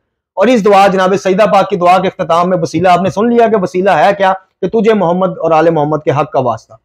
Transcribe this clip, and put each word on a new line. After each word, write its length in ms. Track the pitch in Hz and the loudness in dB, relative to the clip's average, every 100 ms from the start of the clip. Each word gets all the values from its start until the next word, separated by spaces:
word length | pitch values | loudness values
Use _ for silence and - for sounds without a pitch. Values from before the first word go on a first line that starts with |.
| _ _ _ - | _ _ _ -2
और 120 | 214 | 0
इस 120 | 247 | 2
दुआ 240 | 196 196 196 | 2 4 4
जनाब 280 | 190 185 196 | 2 0 -2
सईदा 280 | 190 190 208 | -2 0 2
पाक 200 | 196 190 | 2 0
की 60 | 190 | 0
दुआ 200 | 175 185 | 2 2
के 100 | 185 | 0
इख्तिताम 420 | - 170 165 180 | -6 -2 -2 0
में 60 | 180 | -2
वसीला 340 | 160 160 185 | -4 -2 2
आपने 180 | 175 190 | 2 0
सुन 220 | 185 240 | -2 0
लिया 160 | 233 226 | 2 2
कि 80 | 214 | 0
वसीला 380 | 180 185 190 160 | -2 -2 0 2
है 160 | 185 | 2
क्या, 180 | 202 190 190 - _ | 2 -2 -2 -8 _
कि 60 | 190 | -4
तुझे 260 | 226 214 | 0 0
मोहम्मद 420 | 214 170 175 190 165 | 0 0 0 -2 -4
और 140 | 165 | 0
आले 180 | 156 165 | 2 2
मोहम्मद 300 | 160 147 151 | 0 -2 -2
के 60 | 160 | -2
हक 180 | 143 143 | -2 -2
का 80 | 143 | -2
वास्ता 360 | 123 110 _ - | -4 -6 _ -20